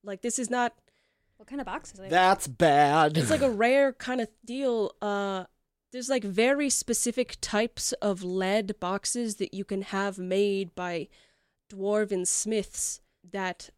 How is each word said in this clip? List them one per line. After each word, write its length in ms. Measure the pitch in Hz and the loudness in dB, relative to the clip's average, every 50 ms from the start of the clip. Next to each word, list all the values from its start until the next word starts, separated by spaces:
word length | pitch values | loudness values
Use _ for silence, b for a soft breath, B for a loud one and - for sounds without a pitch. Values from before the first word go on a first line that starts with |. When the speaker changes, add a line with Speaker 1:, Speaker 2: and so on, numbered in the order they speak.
Speaker 1:
Like, 200 | _ 202 196 190 | _ -10 -10 -6
this 160 | - 240 214 - | -4 -4 -2 -2
is 100 | 247 226 | -2 -2
not" 260 | 247 247 247 233 _ _ _ _ _ _ _ _ _ _ _ _ _ | 0 0 0 -2 _ _ _ _ _ _ _ _ _ _ _ _ _
Speaker 2:
What 120 | _ 214 - | _ -18 -12
kind 120 | 269 285 | -10 -10
of 60 | 254 | -8
box 260 | 190 185 311 - - | -8 -10 -12 -12 -14
is 60 | - 185 | -20 -18
it? 100 | 190 190 | -6 0
Speaker 3:
That's 360 | 160 180 185 185 196 190 - | 4 6 6 6 4 4 0
bad. 680 | 143 123 - 175 156 139 143 147 139 147 160 156 151 151 160 | -10 0 4 6 6 8 8 6 6 6 6 4 4 4 0
Speaker 1:
It's, 120 | 139 113 | 2 2
like, 120 | 320 285 | 2 2
a 80 | 285 262 | 2 2
rare 420 | 226 202 226 240 262 277 277 269 | 2 2 2 4 4 4 4 2
kind 280 | 254 _ - 254 254 254 | 0 _ -8 -6 -4 -4
of 80 | 233 214 _ _ _ | -4 -4 _ _ _
deal. 480 | - 240 269 277 254 240 226 208 - - _ | -10 -6 -2 -2 0 0 0 -2 -2 -4 _
Uh, 420 | - 208 202 202 202 196 190 185 180 - _ _ _ _ _ _ _ _ | -4 -4 -2 -2 -2 -4 -4 -6 -8 -10 _ _ _ _ _ _ _ _
there's, 160 | - 254 247 262 | -12 -10 -4 -2
like, 140 | 269 254 208 | -2 -2 -2
very 460 | 196 185 196 226 254 277 285 294 277 | -2 2 2 4 4 4 2 2 0
specific 680 | - - - - 233 - - 240 226 - 247 - - - | 0 -2 0 -2 -2 0 0 -2 0 -2 -2 -4 -4 -10
types 520 | - - - 208 220 240 _ - - - - | -8 -2 0 0 0 0 _ -6 -6 -6 -4
of 280 | - - 208 196 180 | -2 -2 -2 -2 -2
lead 560 | 180 180 180 190 185 185 202 220 208 190 202 _ | -4 -4 -2 -2 0 2 0 0 0 -2 -6 _
boxes 580 | - 180 190 202 - - - 247 240 220 202 | -4 -4 -4 -4 -4 -4 -4 -2 -4 -4 -4
that 160 | - 196 - | -6 -6 -6
you 120 | - 190 196 | -6 -10 -8
can 180 | - 202 190 | -6 -6 -6
have 360 | 196 - 202 190 196 202 190 196 | -6 -4 -4 -2 -2 -4 -4 -6
made 560 | 185 180 185 196 208 202 196 196 196 170 _ | -4 -2 2 2 2 2 2 -2 -4 -6 _
by 340 | - 180 175 175 170 - - _ _ _ _ _ _ _ _ _ _ _ _ | -8 -8 -6 -6 -6 -8 -8 _ _ _ _ _ _ _ _ _ _ _ _
dwarven 540 | 208 196 190 202 208 214 214 202 202 185 180 | -12 -6 -2 0 0 0 0 0 -2 -2 -2
smiths 760 | 180 - - - 214 220 214 196 - - - - - - - _ _ _ _ _ 175 | -2 -2 -2 -2 -2 -2 -2 -2 -4 -8 -8 -6 -6 -8 -10 _ _ _ _ _ -12
that 380 | - 196 190 185 180 _ - - _ | -8 -6 -6 -6 -8 _ -16 -20 _